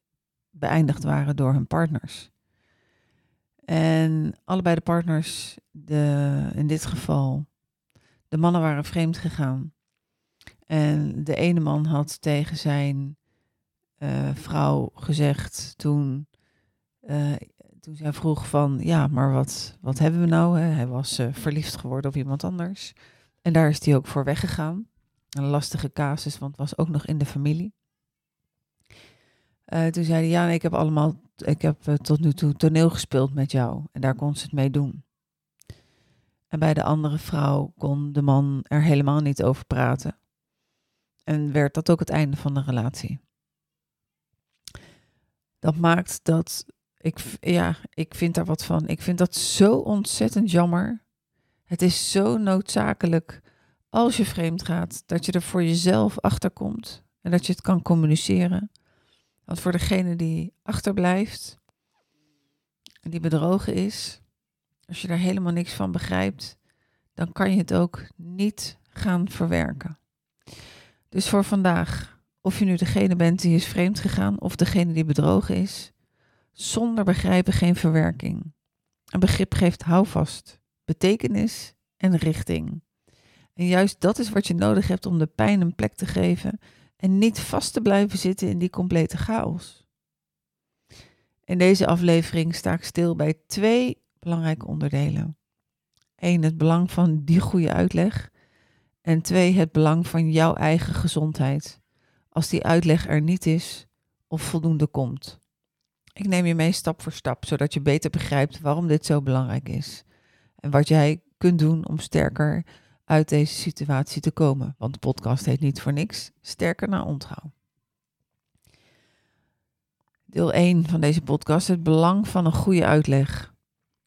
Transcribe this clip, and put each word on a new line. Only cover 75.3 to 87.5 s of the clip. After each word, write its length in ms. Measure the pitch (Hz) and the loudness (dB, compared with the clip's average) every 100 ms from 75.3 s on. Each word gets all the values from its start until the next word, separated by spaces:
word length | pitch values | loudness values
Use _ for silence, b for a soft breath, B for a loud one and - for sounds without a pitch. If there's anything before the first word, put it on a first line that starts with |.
| 196 - 185 | 4 2 -2
is, 360 | 196 - - _ _ _ _ _ _ | -2 -6 -18 _ _ _ _ _ _
zonder 520 | _ - - 233 226 | _ -6 -2 0 0
begrijpen 500 | 180 175 180 180 180 | 0 2 4 2 4
geen 220 | 185 175 175 | 2 2 4
verwerking. 800 | 165 160 117 - - - 165 - _ _ _ _ _ | 2 2 2 -2 -6 -6 -8 -16 _ _ _ _ _
Een 140 | 185 | 0
begrip 340 | 185 - 190 | 2 2 0
geeft 280 | - 175 - | 2 2 0
houvast, 800 | 165 175 196 - 156 - - - _ _ - | 2 2 2 0 -2 -6 -18 -20 _ _ -8
betekenis 880 | 160 180 220 254 208 220 - - _ _ _ | 0 2 2 0 0 -2 -4 -16 _ _ _
en 180 | 190 170 | 2 2
richting. 680 | 160 156 - 165 - 160 - _ b b b b b | 2 -2 -2 -4 -4 -10 -14 _ b b b b b
En 120 | - 180 | -4 0
juist 360 | 180 196 - | 2 2 2
dat 180 | 180 190 | 0 0
is 100 | 220 | -2
wat 180 | 208 - | -2 -2
je 80 | 170 | 0
nodig 320 | 202 202 175 | 2 2 2
hebt 180 | 185 190 | -2 0
om 120 | 170 | 0
de 100 | 156 | 0
pijn 340 | - 107 202 | 0 2 4
een 140 | 170 - | 2 0
plek 200 | 107 - | -4 -4
te 100 | - | -6
geven 540 | 190 180 175 196 208 b b b b | 0 0 0 -4 -8 b b b b
en 200 | 190 190 | 0 4
niet 220 | 226 214 | 2 2
vast 340 | - | -4